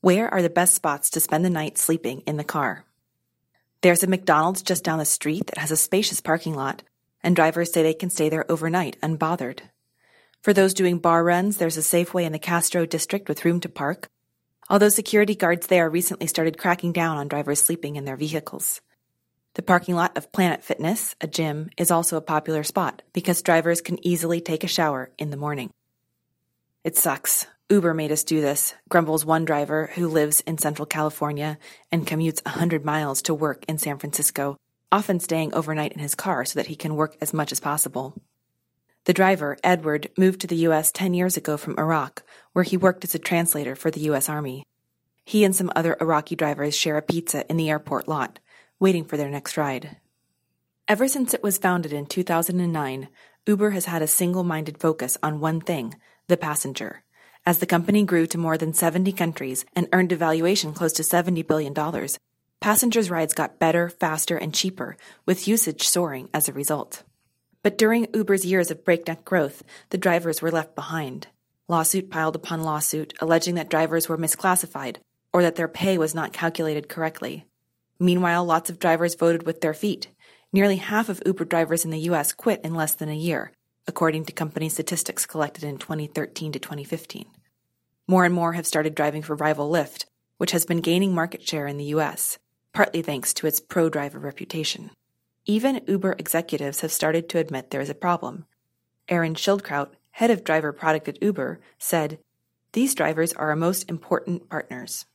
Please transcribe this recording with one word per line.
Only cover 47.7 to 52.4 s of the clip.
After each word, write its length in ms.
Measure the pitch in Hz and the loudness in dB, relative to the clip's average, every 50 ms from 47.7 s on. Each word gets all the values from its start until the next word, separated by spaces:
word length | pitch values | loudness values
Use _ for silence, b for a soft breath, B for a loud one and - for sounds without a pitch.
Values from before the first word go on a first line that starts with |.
| 151 151 151 - 139 131 - | 0 -2 -2 -4 -6 -6 -4
lot, 320 | - 156 147 127 - - - b b b b b b b b | -4 -4 -4 -4 -6 -8 -20 b b b b b b b b
waiting 260 | 190 190 185 170 151 | 4 4 4 4 0
for 120 | 147 - | -2 -4
their 120 | 147 147 139 | -4 -4 -4
next 280 | 143 143 139 - - | -4 -8 -8 -6 -4
ride. 400 | - 151 143 131 123 - - - _ _ _ _ _ _ _ _ _ _ _ _ _ _ _ _ _ _ | -2 -2 -2 -2 -6 -8 -12 -20 _ _ _ _ _ _ _ _ _ _ _ _ _ _ _ _ _ _
Ever 220 | - 208 208 254 269 | 0 2 2 2 0
since 260 | - 285 254 240 - | 2 0 0 -2 -2
it 80 | - - | -2 0
was 160 | 208 185 - | -2 -2 2
founded 340 | - 190 180 180 165 151 147 | 2 2 2 2 -2 -2 -4
in 140 | 147 143 | -6 -6
two 160 | 147 - 185 180 | -4 -2 -2 -2
thousand 380 | - 170 165 | 0 0 0